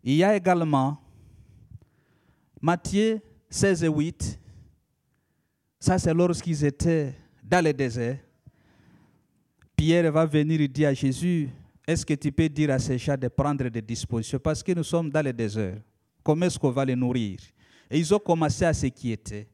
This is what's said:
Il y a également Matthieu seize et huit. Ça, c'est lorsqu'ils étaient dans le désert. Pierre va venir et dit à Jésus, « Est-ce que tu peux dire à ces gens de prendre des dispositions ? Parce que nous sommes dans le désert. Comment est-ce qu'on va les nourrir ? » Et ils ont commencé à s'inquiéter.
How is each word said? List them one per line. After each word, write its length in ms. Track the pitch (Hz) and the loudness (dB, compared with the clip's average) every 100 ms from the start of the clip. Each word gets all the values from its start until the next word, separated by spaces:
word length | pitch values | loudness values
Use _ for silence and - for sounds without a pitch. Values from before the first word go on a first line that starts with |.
Il 120 | 123 147 | 0 2
y 80 | |
a 120 | 190 208 | 4 2
également 600 | 180 175 160 139 135 147 _ - - - - - - - _ _ _ _ _ _ _ - | 2 2 2 2 0 -4 _ -20 -20 -20 -20 -20 -20 -20 _ _ _ _ _ _ _ -4
Matthieu 600 | 156 175 - 196 220 220 - _ _ | -2 -2 -2 0 0 -2 -8 _ _
seize 360 | - 196 175 | 0 0 2
et 40 | 165 | 0
huit. 520 | 151 156 - - - - - - _ _ _ _ _ _ _ _ _ _ _ | 0 -2 -4 -10 -10 -18 -20 -20 _ _ _ _ _ _ _ _ _ _ _
Ça, 200 | - 185 | 0 2
c'est 140 | 170 165 | 2 2
lorsqu'ils 500 | 175 170 - 156 147 | 2 0 -4 0 -2
étaient 480 | 139 175 160 143 131 _ _ | 0 0 0 -2 -10 _ _
dans 200 | 104 180 | 0 2
le 100 | 160 | 2
désert. 440 | 135 131 120 117 135 _ _ - _ _ _ _ _ _ _ _ _ _ _ _ - | 0 -2 -2 -6 -6 _ _ -20 _ _ _ _ _ _ _ _ _ _ _ _ 2
Pierre 360 | 151 170 165 | 4 4 4
va 140 | 156 165 | 4 2
venir 360 | 151 151 160 | 2 2 2
et 60 | 147 | 0
dit 180 | 131 151 | 2 2
à 100 | 135 | 2
Jésus, « 540 | 139 127 175 170 143 - - _ - | 0 0 0 0 -2 -8 -20 _ -4
Est-ce 160 | 170 | -4
que 120 | - 147 | -2 -2
tu 160 | 151 | -2
peux 180 | 135 160 | 0 0
dire 220 | 147 151 | 2 2
à 80 | 131 | 2
ces 180 | 117 127 | 0 -2
gens 180 | 151 139 | 0 -2
de 120 | 127 | -2
prendre 400 | - 143 143 127 | 0 0 0 -2
des 140 | 117 | -4
dispositions ? 560 | 107 113 - 117 110 135 | -6 -8 -4 -4 -2 -4
Parce 240 | 160 147 | -2 -4
que 80 | - | -4
nous 120 | 175 | -4
sommes 280 | 160 170 160 | -2 -2 -2
dans 120 | 147 | -2
le 80 | 143 | -2
désert. 460 | 120 110 107 98 101 - _ _ _ | -2 -4 -2 -6 -6 -16 _ _ _
Comment 240 | - 156 180 | -2 2 0
est-ce 100 | - | 0
qu'on 140 | - | -2
va 120 | 127 135 | 0 -2
les 100 | 123 | -2
nourrir ? » 420 | 123 123 107 90 - _ _ _ _ | -2 -2 -4 -8 -16 _ _ _ _
Et 80 | 147 | -2
ils 160 | 160 202 | 0 0
ont 40 | |
commencé 460 | 208 165 156 - 175 | 2 0 0 0 0
à 80 | |
s'inquiéter. 760 | 147 139 - 123 110 - 104 107 | 0 -4 -4 -8 -8 -10 -14 -14